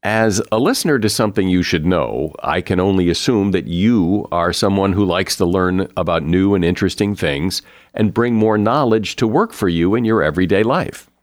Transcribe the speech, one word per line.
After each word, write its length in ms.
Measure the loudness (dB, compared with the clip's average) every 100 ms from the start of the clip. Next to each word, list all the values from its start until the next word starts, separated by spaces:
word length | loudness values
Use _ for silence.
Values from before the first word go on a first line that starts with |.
As 380 | -2 0 0 0 -2
a 60 | 0
listener 420 | 0 0 0 0
to 80 | 0
Something 400 | 0 -2 0 0
You 160 | 0
Should 200 | 0 0
Know, 480 | 0 0 -2 -4 -6 -6
I 200 | -4 -4
can 180 | -2 0
only 320 | 2 2 2
assume 400 | 0 0 0 0
that 160 | -2 -4
you 640 | 0 2 2 2 -2 -2
are 220 | -2 -2
someone 400 | 0 0 2 0
who 120 | 2
likes 300 | 0 0 -2 -2
to 80 |
learn 440 | 0 2 0 0 -4 -4
about 260 | -2 -2
new 320 | 0 2 2
and 100 | 2
interesting 520 | 0 0 -2 0 -4 -2
things 440 | -4 -2 -4 -6 -12 -20 _
and 220 | -2 -2
bring 200 | 0 0
more 220 | 2 2 2
knowledge 600 | 0 0 2 0 -2 -2
to 100 | 0
work 260 | 0 -2
for 160 | -2 0
you 280 | 2 2 2
in 80 |
your 180 | 2 2
everyday 400 | 2 0 2 2
life. 480 | 2 0 -4 -10 -20 _